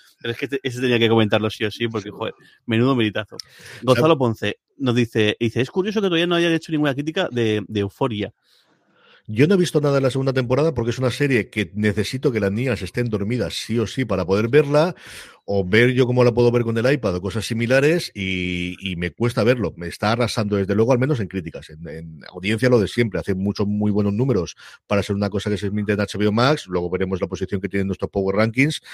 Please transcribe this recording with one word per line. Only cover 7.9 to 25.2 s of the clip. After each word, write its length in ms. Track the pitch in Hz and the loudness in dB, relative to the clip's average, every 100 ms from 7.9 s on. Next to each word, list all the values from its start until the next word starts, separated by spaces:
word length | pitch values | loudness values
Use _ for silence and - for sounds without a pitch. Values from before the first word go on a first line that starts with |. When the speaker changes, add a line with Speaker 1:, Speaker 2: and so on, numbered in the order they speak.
| - 135 104 98 - _ _ _ _ _ _ _ _ - | -2 -4 -2 -6 -10 _ _ _ _ _ _ _ _ -6
Speaker 3:
Yo 140 | 107 156 | 2 4
no 80 | |
he 40 | 196 | 4
visto 220 | 175 151 | 4 2
nada 140 | 143 | 2
de 80 | 139 | 2
la 80 | 131 | 2
segunda 240 | 131 135 | 0 0
temporada 400 | 131 120 131 160 | -2 0 0 0
porque 160 | 120 113 | 0 -4
es 80 | 123 | -2
una 140 | 127 | -2
serie 400 | - 143 120 92 | 0 2 2 0
que 180 | 107 85 95 | -4 -4 0
necesito 560 | 107 101 98 131 143 | 0 0 -4 -2 -2
que 80 | 113 | 0
las 120 | 98 | 0
niñas 300 | 104 131 104 | 0 -2 -2
estén 300 | 90 - 120 | -4 -4 -2
dormidas 420 | 104 98 123 82 | -2 -2 -2 -4
sí 240 | - - 117 | -6 -4 -2
o 80 | 101 | -2
sí 180 | - | -4
para 220 | 123 92 87 | -2 -2 0
poder 220 | 98 113 | 0 4
verla, 480 | 143 143 147 175 - - - - - - | 2 4 2 2 -2 -16 -20 -20 -16 -2
o 160 | 101 90 | -2 4
ver 260 | 107 123 | 4 4
yo 120 | 123 120 | 4 2
cómo 180 | 123 | 4
la 80 | 123 | 4
puedo 200 | 113 120 | 4 4
ver 100 | 120 | 2
con 160 | 113 113 | 0 0
el 140 | 120 | 0
iPad 240 | 143 110 90 | 2 0 -2
o 60 | |
cosas 220 | 95 104 | -4 -6
similares, 680 | - 117 117 135 147 170 - | -4 -4 2 4 4 2 -2
y, 600 | 104 95 92 90 87 90 90 | -6 -4 -2 -2 -4 -6 -8
y 160 | 95 85 | -8 -4
me 120 | 87 | -6
cuesta 340 | - 120 123 | -2 -2 2
verlo. 300 | 110 127 85 82 | 2 2 -2 -6
Me 100 | 85 | -10
está 240 | - 107 | -4 0
arrasando, 460 | 117 113 - 104 101 | 0 0 -2 0 0
desde 180 | 95 101 | 0 2
luego, 160 | 113 | 2
al 80 | 123 | 2
menos 200 | 135 127 | 2 -2
en 80 | 92 | -4
críticas. 440 | 95 80 69 - | -6 -8 -12 -16
En, 160 | 78 82 | -16 -14
en 340 | 80 82 78 - | -14 -14 -18 -18
audiencia 380 | 90 95 110 127 | -8 -2 0 4
lo 100 | 120 | 4
de 80 | 92 | 2
siempre. 320 | - 113 90 | 0 -2 -2
Hace 140 | 92 | -4
muchos 320 | 92 98 101 101 | -2 -2 -2 -2
muy 260 | 104 104 | 0 0
buenos 220 | 101 101 | 2 0
números 420 | 101 135 104 82 - - - _ | 0 0 0 -2 -10 -20 -20 _
para 160 | 101 | -2
ser 140 | 95 | 0
una 160 | 101 | -2